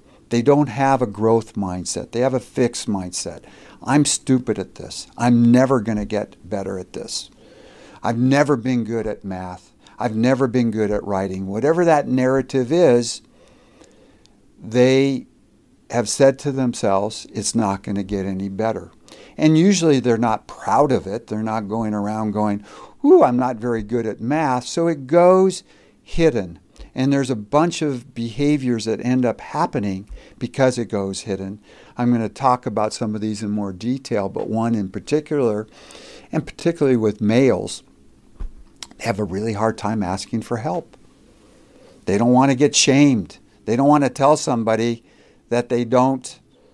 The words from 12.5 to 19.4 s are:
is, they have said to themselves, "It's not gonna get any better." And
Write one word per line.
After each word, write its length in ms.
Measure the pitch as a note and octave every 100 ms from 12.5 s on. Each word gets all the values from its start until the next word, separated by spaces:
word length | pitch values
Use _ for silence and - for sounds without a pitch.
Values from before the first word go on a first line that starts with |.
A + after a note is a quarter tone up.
| C3+ B2
is, 480 | E3 E3 A#2+ A#2 - _ _ _ _ _ _ - _ _ _ _ _ _ _
they 680 | A2 A#2+ B2+ C3+ C#3 C3 - _ _ _ _ _ -
have 180 | A#2+ G#2+
said 300 | - C#3 C3+
to 140 | D3
themselves, 720 | C3+ B2+ A#2+ A2 F#2+ G#2+ - -
"It's 200 | - G2
not 280 | A2+ G#2 G2
gonna 200 | - G2+
get 220 | F#2+ G2+
any 240 | F#2+ F#2+ G2
better." 420 | F#2+ A2 G2+ F2 - - - -
And 220 | -